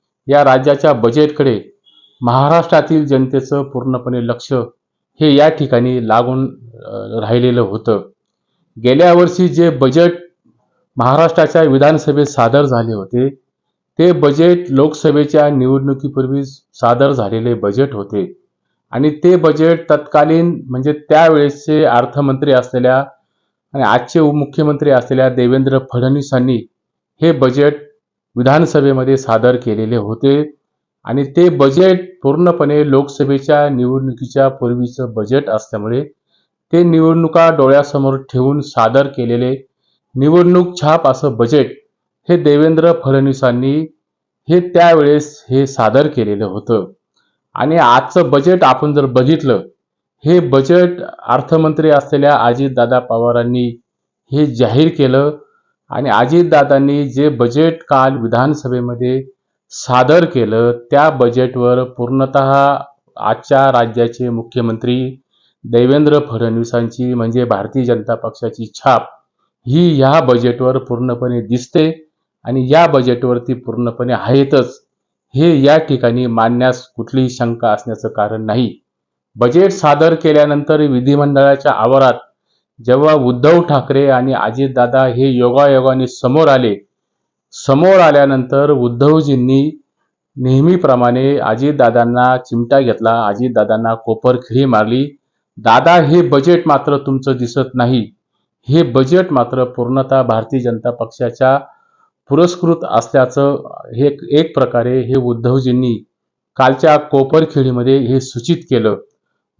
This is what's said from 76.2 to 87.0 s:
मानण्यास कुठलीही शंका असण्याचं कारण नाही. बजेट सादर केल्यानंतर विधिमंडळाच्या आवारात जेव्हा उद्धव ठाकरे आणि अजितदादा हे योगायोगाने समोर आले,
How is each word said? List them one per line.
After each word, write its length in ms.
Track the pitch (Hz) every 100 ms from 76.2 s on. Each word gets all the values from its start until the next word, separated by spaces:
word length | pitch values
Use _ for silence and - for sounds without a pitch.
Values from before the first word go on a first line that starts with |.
| 123
मानण्यास 640 | 113 113 120 127 123 -
कुठलीही 420 | - 113 131 127
शंका 420 | 127 120 117 117
असण्याचं 360 | 107 - 110 110
कारण 360 | 107 104 110 110
नाही. 320 | 113 117 - _ _ _ _ _ 107
बजेट 360 | 120 165 196
सादर 440 | 190 151 143 165 160
केल्यानंतर 640 | 160 147 147 147 143 156
विधिमंडळाच्या 920 | 147 127 127 143 147 139 139 139 147
आवारात 420 | 104 113 135 131 117 - _ _ _ _ _ 117
जेव्हा 280 | 131 151
उद्धव 480 | 151 123 123 147 170
ठाकरे 480 | 175 143 - 135 139
आणि 240 | 127 131
अजितदादा 720 | 123 110 120 139 123 120 131 131
हे 240 | 117 135
योगायोगाने 800 | 123 120 127 143 135 131 131 127
समोर 400 | - 123 147 151
आले, 280 | 135 117 101 _ _